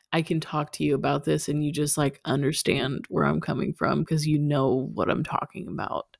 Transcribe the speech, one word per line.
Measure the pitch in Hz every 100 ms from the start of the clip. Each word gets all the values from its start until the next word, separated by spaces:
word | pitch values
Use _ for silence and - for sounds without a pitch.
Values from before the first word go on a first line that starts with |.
| _
I | 170
can | 160 160
talk | - 151 147
to | -
you | 151
about | 139 143 143
this | 160 156 -
and | 151
you | 147
just, | 143 147 156
like, | 139 -
understand | - 135 139 160 - - 127 139 -
where | 165
I'm | - 156
coming | - 135 -
from, | - - 143
'cause | 156 156 151
you | 151
know | 147 143 135 131 -
what | 107 -
I'm | -
talking | 160 - - - -
about. | - - - -